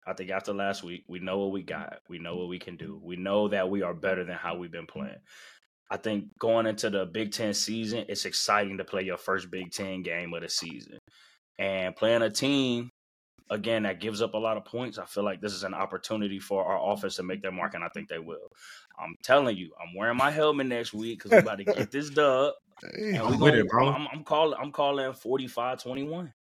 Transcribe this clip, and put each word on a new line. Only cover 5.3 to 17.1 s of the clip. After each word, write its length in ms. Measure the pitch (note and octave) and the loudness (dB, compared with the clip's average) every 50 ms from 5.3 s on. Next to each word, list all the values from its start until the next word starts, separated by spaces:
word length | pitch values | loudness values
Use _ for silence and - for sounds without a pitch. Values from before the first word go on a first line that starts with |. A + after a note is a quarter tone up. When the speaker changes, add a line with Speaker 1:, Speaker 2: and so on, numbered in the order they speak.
| - - - - - - _ _ _ _ _ _ | -20 -20 -20 -20 -20 -20 _ _ _ _ _ _
Speaker 1:
I 80 | G2+ G2 | -8 -4
think 400 | - A2 G#2+ G#2 G2 - - - | -2 -2 -2 -2 -2 -6 -10 -2
going 260 | - A2+ A2+ A2+ A2+ A2+ | 2 4 4 4 4 2
into 220 | G#2+ G#2 - A2 | 0 0 -2 0
the 160 | G2 G2 F#2+ | 0 0 -2
Big 260 | F2+ E2 G#2+ A2 G#2 | -2 -2 -4 -4 -4
Ten 220 | G#2 - A#2 G#2+ G2+ | -4 -2 -2 -2 0
season, 520 | - - - G#2+ A2+ A2+ G#2+ A2 A#2 G#2+ - | 0 -2 -2 -2 -4 -4 -4 -4 -6 -6 -6
it's 160 | G2+ - - | -6 -4 -4
exciting 520 | F#2+ - - - - G#2 G#2 G#2 G2 G2 F#2+ | -4 -2 -2 2 4 4 2 2 0 -2 -6
to 40 | F#2+ | -6
play 200 | - - F#2+ F#2+ | -4 -4 -4 -2
your 140 | F#2 F2 F2 | -2 -4 -6
first 320 | - - F#2+ F#2+ F#2 F2+ | -2 -2 -2 -2 -2 -6
Big 200 | F2 F#2 F#2 F2 | -8 -8 -8 -8
Ten 320 | - - G2+ F#2+ F#2+ F#2 F2+ | -6 -6 -6 -4 -4 -6 -4
game 300 | F2 E2+ E2+ F2 E2+ E2+ | -4 -4 -4 -4 -6 -8
of 80 | E2+ | -8
the 80 | E2 E2+ | -6 -4
season. 480 | - - - E2+ D2+ A#1 - - - - _ _ _ _ - _ _ _ _ _ _ _ | -6 -4 -4 -6 -10 -12 -14 -16 -20 -20 _ _ _ _ -20 _ _ _ _ _ _ _
And 360 | G2 G2 G2 F#2+ F#2 F#2 F2+ | -2 -2 0 0 -2 -2 -2
playing 280 | - - A2 A#2 A#2 A2+ | 2 4 4 6 6 4
a 60 | A2 | 2
team, 600 | G#2+ - - C3+ C#3+ C#3 C3+ B2+ A#2+ A#2+ A#2+ B2 _ _ _ _ _ _ _ _ _ _ _ _ | 0 0 2 2 4 4 4 2 2 -2 -2 -6 _ _ _ _ _ _ _ _ _ _ _ _
again, 340 | G#2 G#2+ G2+ A2+ A2+ A2 G#2+ | -6 -4 0 0 2 2 2
that 160 | G2+ F#2+ E2+ | 0 -2 -2
gives 220 | D#2+ A2 A2 G#2 | -4 -4 0 0
up 120 | A2+ G#2+ - | -2 0 0
a 40 | C3+ | 0
lot 200 | A2+ A2 A2 G#2+ | 0 0 0 -2
of 80 | G2+ | -4
points, 320 | - - A#2 B2+ B2 G#2 G#2+ | -6 -6 -6 -6 -4 -6 -8
I 80 | F2+ | -10
feel 180 | - - G2+ G2+ | -6 -4 -2 0
like 160 | G#2 F#2+ F2+ | 0 -2 -2
this 140 | - G#2 G2+ | -4 -6 -6
is 100 | F2+ F#2+ | -4 -6
an 100 | F#2+ F#2+ | -4 -2
opportunity 680 | D#2+ F#2+ F#2+ - F#2 - - A2 A2 G#2 G2+ G2 G2 | -2 -4 -4 -4 -8 -4 -4 -2 -2 -2 -2 -4 -6
for 260 | G2 - G2+ F#2+ F#2 | -4 -2 0 0 2
our 280 | D#2+ G2 F#2 C#2 F#2 G#2 | 2 2 2 2 2 0
offense 240 | G#2 G#2 G2 | 0 -2 -6